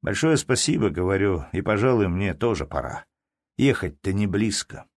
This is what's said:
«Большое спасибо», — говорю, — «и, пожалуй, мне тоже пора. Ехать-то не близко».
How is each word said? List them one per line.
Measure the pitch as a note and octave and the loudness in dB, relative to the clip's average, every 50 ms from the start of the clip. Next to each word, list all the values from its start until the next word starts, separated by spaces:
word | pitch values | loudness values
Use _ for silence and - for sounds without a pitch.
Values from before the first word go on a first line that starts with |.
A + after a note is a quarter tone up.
«Большое | - - G2+ - - D#3+ D#3+ C3+ | -4 -4 -4 0 2 2 2 2
спасибо», — | - _ B2+ A2+ - - - - - G2 | 2 _ -2 0 0 0 0 2 2 0
говорю, — | D2+ E2+ F2+ F#2 G2 F#2+ G2 G2+ F#2+ E2 D2 - - | 0 0 0 2 2 2 2 2 0 0 -4 -6 -6
«и, | F#2 | -4
пожалуй, | F#2 - G#2+ G2+ A2 C3 B2+ A#2 G2+ F#2 | -2 0 0 2 2 2 4 4 2 2
мне | F2 F2+ G2+ G2+ F2 | 0 0 -2 -2 -4
тоже | - A2 A#2+ A2 D#2+ C2+ | -2 -2 -2 0 -2 -4
пора. | B1+ - D2+ B1+ C2 B1+ - - _ _ _ _ _ _ _ _ _ _ - | -6 -6 -6 -6 -6 -8 -10 -14 _ _ _ _ _ _ _ _ _ _ 0
Ехать-то | A#2 C#3 B2 - - E2+ D2 _ _ G2 F#2+ | 2 2 2 2 -2 -6 -8 _ _ -4 -2
не | G2+ G#2 G2+ | 0 0 0
близко». | F2+ G2+ G#2+ A2 - - - _ - - - _ _ | 0 0 0 0 -2 -4 -6 _ -12 -18 -18 _ _